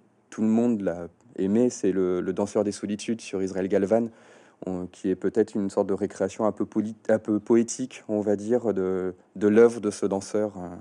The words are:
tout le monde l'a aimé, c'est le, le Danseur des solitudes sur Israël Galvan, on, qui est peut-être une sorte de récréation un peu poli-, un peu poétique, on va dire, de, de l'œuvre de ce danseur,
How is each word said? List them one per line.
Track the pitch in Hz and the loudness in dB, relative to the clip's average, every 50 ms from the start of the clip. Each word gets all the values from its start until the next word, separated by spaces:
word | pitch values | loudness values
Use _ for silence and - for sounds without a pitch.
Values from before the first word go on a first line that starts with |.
| _ _ _ _ _ _ | _ _ _ _ _ _
tout | - - | -6 -2
le | 110 | 0
monde | 110 110 117 120 123 117 101 | 2 2 2 2 2 0 0
l'a | 95 87 82 87 85 82 _ _ _ - - | -2 -4 -4 -4 -8 -12 _ _ _ -14 -6
aimé, | - 95 95 104 117 123 123 | -2 0 2 2 4 2 2
c'est | 120 - - 95 | 0 0 -2 0
le, | 92 95 92 90 92 90 | 2 2 2 0 0 0
le | 87 95 90 | -2 -2 -2
Danseur | 104 101 101 - 110 101 | -2 -2 0 0 0 0
des | 104 | 0
solitudes | 101 - - 101 104 101 - - 113 110 | -2 -4 -6 -6 -6 -6 -4 -6 -6 -6
sur | - - - 95 95 | -6 -8 -6 -4 -4
Israël | 92 95 95 95 | -4 -2 -2 -2
Galvan, | 95 104 98 98 95 110 117 117 113 - - - - - - - - _ - - | 0 2 2 2 4 2 2 2 -2 -8 -16 -20 -20 -20 -20 -20 -20 _ -12 -8
on, | 92 92 90 90 | -6 -6 -6 -8
qui | 87 - - - 98 | -10 -12 -6 -2 -2
est | 92 | -2
peut-être | 92 - 95 - 113 107 - - | 0 -2 -2 2 2 0 2 0
une | 110 98 98 | -4 -4 -2
sorte | - 107 98 | 0 -2 0
de | 92 98 | 0 0
récréation | 90 101 92 - - 98 95 - - 113 | -2 -2 -6 -2 -4 -4 -4 -2 -2 -2
un | 104 | -2
peu | 98 - 104 | 0 -2 -6
poli-, | - - 110 104 110 113 _ - | -4 -2 -4 -4 -4 -8 _ 0
un | - 110 107 | 0 0 0
peu | - 113 107 104 | 2 0 -2 -2
poétique, | 104 - 117 117 113 117 - - 131 127 - - - - | 2 4 4 4 4 2 -4 -8 -8 -10 -10 -18 -8 -4
on | 107 104 | -4 -2
va | 98 104 104 | 0 0 0
dire, | 98 101 110 120 120 117 107 95 | -2 0 0 0 0 0 0 -2
de, | 95 92 92 92 92 92 92 90 _ _ _ - | 0 -2 -2 -2 -2 -4 -4 -6 _ _ _ -6
de | 98 107 | 2 2
l'œuvre | 104 104 113 117 117 117 117 | 6 8 8 8 8 6 2
de | 98 104 | -4 -4
ce | - - 120 | -4 -2 -4
danseur, | 110 98 98 98 - - 107 107 104 101 95 87 87 90 90 | -2 -2 -4 -4 -4 -2 -2 -2 -2 -6 -10 -12 -12 -14 -14